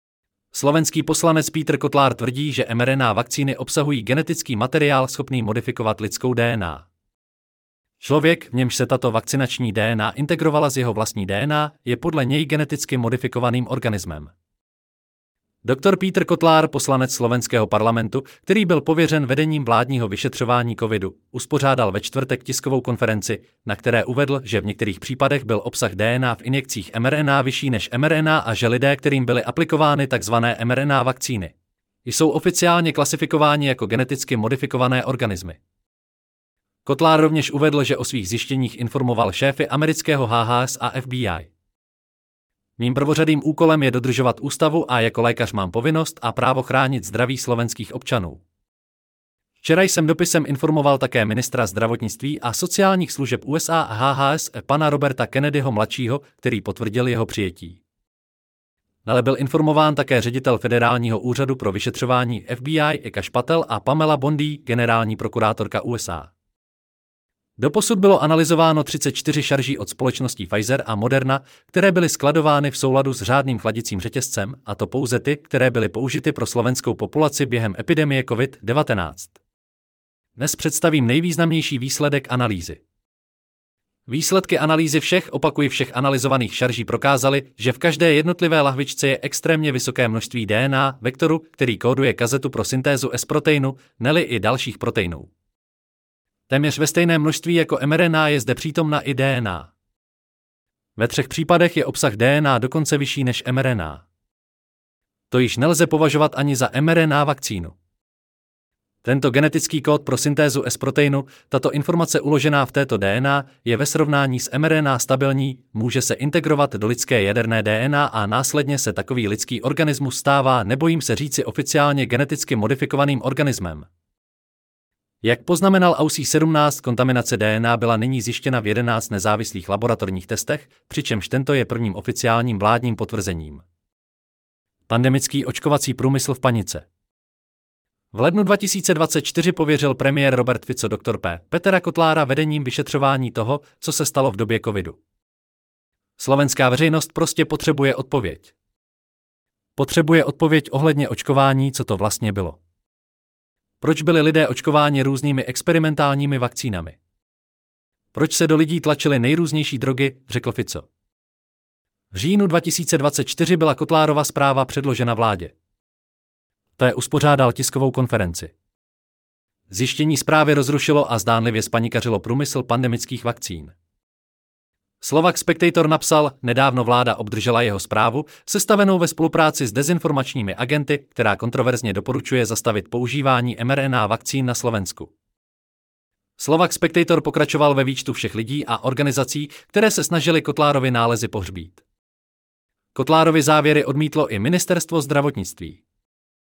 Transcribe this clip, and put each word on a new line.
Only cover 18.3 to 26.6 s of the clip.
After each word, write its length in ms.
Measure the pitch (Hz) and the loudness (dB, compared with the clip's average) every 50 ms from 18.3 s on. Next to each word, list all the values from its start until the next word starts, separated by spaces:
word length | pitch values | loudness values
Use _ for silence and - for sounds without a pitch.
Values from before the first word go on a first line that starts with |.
| - _ | -14 _
který 240 | _ - 190 220 208 | _ 0 2 2 2
byl 160 | 170 175 147 | 2 2 2
pověřen 460 | 143 - 160 160 165 147 156 156 139 | 2 2 2 2 2 2 2 0 0
vedením 380 | 120 127 143 156 156 156 151 135 | 0 0 0 0 0 0 -2 0
vládního 440 | 113 117 113 123 127 139 123 117 98 | 2 2 2 2 2 0 -2 -2 -2
vyšetřování 680 | 98 - - 135 - - 131 113 123 120 120 120 110 | -4 -4 -4 -4 -4 -2 -2 0 0 0 0 -2 -4
covidu, 380 | - 117 107 110 101 95 92 - _ _ _ | -4 -2 -2 -2 -2 -4 -4 -8 _ _ _
uspořádal 640 | - 123 - - 151 139 135 135 135 123 117 98 92 | -12 -12 -6 -4 -2 0 2 2 2 2 2 0 0
ve 80 | 104 | -2
čtvrtek 440 | - - - 135 135 135 127 123 - | -6 -6 -4 -4 -4 -2 -4 -4 -4
tiskovou 360 | - 123 - - 135 135 127 | -6 -6 -6 -4 -2 -2 -2
konferenci, 640 | 123 - 120 - 123 110 110 104 - - 110 - - _ _ _ - | -2 -2 -4 -2 0 0 0 -2 -4 -4 -6 -8 -10 _ _ _ -10
na 100 | 110 104 | -8 -8
které 280 | - - 123 117 113 - | -4 -2 0 2 2 0
uvedl, 360 | - 123 135 143 135 139 135 135 | 0 0 0 0 0 -2 -4 -4
že 160 | 104 107 101 | -4 -4 -2
v 40 | 95 | -2
některých 360 | 104 98 - 117 107 92 - | -2 -4 -4 -4 -4 -6 -6
případech 440 | - - 127 120 135 135 143 139 123 | -8 -8 -4 0 0 0 0 0 -2
byl 160 | 104 113 104 - | -2 -2 -2 -2
obsah 280 | 120 - - - 107 - | -4 -6 -4 -4 -4 -2
D 220 | 95 107 113 120 | -2 0 0 0
N 100 | 127 131 | 0 0
A 100 | 123 113 | -2 -2
v 80 | - - | -4 -4
injekcích 480 | 120 135 139 | -2 -2 -2